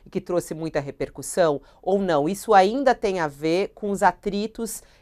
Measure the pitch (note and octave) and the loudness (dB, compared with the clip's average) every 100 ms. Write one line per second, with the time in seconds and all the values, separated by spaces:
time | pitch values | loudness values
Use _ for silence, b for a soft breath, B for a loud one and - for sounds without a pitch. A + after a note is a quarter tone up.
0 | - F#3+ F#3+ F3 E3 D#3+ D#3+ D3+ C#3 C3 | -12 -8 -4 -4 -4 -6 -6 -6 -6 -6
1 | C3+ - C3+ - E3 C#3+ b b - G3 | -8 -8 -6 0 2 0 b b -2 0
2 | F#3+ D#3 D3+ G3 - G3+ F#3+ B3 C4 A#3+ | 2 0 0 -2 4 6 6 4 0 2
3 | G#3+ F#3+ D#3 C#3 D#3 E3+ G3 - G#3 G3 | 0 -2 -4 -4 -2 0 -2 -6 -6 0
4 | G3 F3 G#3 G3+ G#3+ - A3+ - b b | 0 0 -4 -4 -6 -6 -10 -10 b b